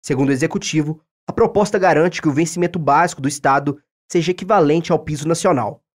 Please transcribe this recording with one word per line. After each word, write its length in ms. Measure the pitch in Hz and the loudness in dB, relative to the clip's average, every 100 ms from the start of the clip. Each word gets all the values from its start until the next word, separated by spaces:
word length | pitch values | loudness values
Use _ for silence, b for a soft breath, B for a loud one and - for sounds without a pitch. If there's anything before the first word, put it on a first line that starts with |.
Segundo 260 | - 143 139 | -4 0 0
o 20 | |
executivo, 640 | 135 160 202 - 156 147 156 _ _ - | 0 -2 -4 -2 -2 -2 -6 _ _ -10
a 40 | |
proposta 460 | - 226 208 202 208 | 0 0 2 0 2
garante 440 | 185 151 175 - | 2 4 2 0
que 60 | 160 | -2
o 60 | |
vencimento 460 | 135 165 175 170 175 | 0 -2 -2 -2 -2
básico 420 | 143 143 170 - | 0 2 2 -2
do 60 | 135 | -6
estado 520 | 135 139 139 143 143 _ _ _ | -2 0 2 0 -8 _ _ _
seja 200 | 175 165 | -2 -2
equivalente 600 | 180 190 208 147 160 165 | -4 0 2 4 2 0
ao 80 | 165 | -2
piso 280 | 165 151 151 | -2 -6 -2
nacional. 540 | 165 190 147 107 - _ | 0 0 0 -2 -8 _